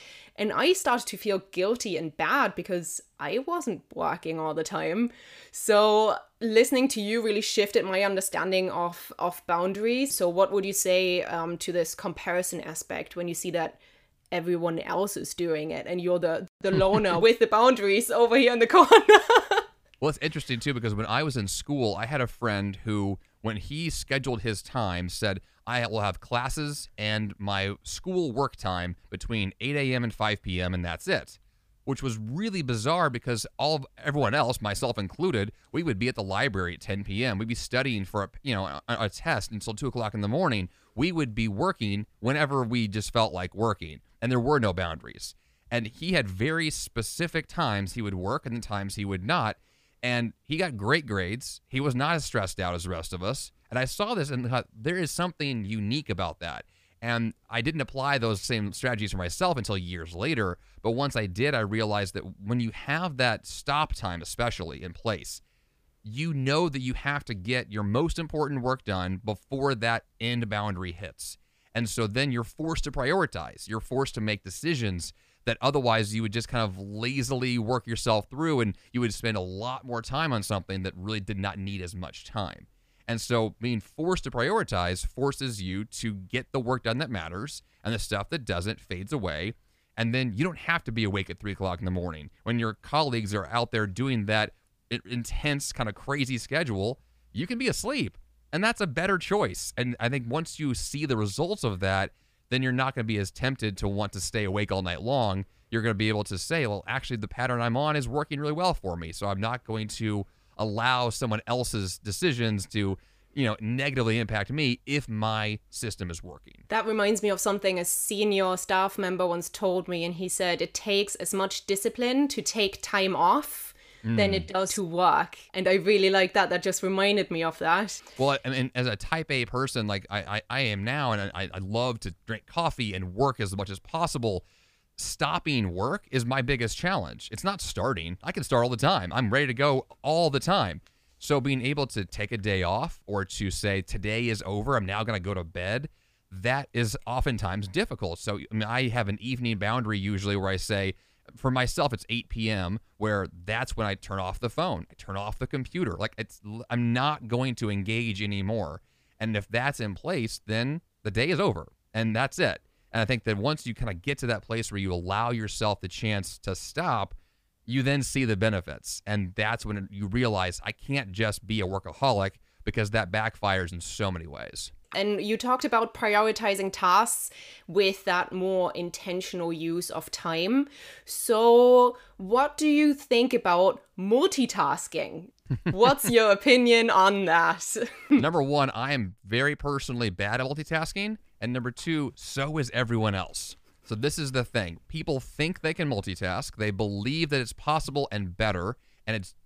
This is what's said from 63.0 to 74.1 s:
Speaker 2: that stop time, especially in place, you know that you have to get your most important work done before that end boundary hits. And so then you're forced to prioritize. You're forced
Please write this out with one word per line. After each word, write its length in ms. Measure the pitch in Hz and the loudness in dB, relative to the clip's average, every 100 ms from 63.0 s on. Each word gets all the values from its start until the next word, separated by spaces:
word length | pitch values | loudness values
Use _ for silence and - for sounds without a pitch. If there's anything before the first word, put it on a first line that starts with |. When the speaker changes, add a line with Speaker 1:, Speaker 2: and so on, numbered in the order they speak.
| 180 131 | -2 0
Speaker 2:
that 280 | 127 107 - | 0 0 -6
stop 480 | - - 143 156 | -10 -2 -2 0
time, 300 | - 98 87 | -2 -4 -6
especially 580 | 78 - 120 - 82 - | -6 -2 -2 -2 -8 -8
in 120 | 90 | -10
place, 500 | - 113 95 - - _ _ _ _ _ _ | -6 -4 -4 -6 -14 _ _ _ _ _ _
you 320 | 107 120 165 | -12 -6 -2
know 340 | 139 131 151 170 | 0 2 2 2
that 140 | 135 | 0
you 140 | 127 123 | -4 -4
have 280 | 143 143 - | -2 -4 -6
to 100 | 101 | -8
get 360 | 98 127 104 | -2 -2 -2
your 120 | 104 | -4
most 340 | 101 117 165 - | 0 2 2 -2
important 460 | 160 151 143 139 | -4 -2 -2 0
work 200 | 123 127 | 0 -2
done 380 | - 92 90 95 | -2 -2 -2 -4
before 520 | 107 104 - 135 139 120 | -4 -6 -6 -2 0 0
that 300 | 113 117 - - | 0 -2 -4 -8
end 300 | 117 120 110 | -4 -2 -2
boundary 440 | 104 104 90 90 | -2 -2 -4 -6
hits. 440 | 82 101 - - - _ _ _ 113 | -8 -12 -12 -14 -16 _ _ _ -4
And 120 | 113 | -2
so 200 | - 110 | 0 0
then 240 | 117 143 | 0 0
you're 120 | 120 | 0
forced 420 | 113 - 160 165 151 | -4 -4 -2 0 -2
to 60 | |
prioritize. 760 | 143 127 185 156 87 64 - - | 0 0 2 0 -4 -10 -12 -6
You're 120 | 110 | -6
forced 360 | - 127 135 | -2 -2 -2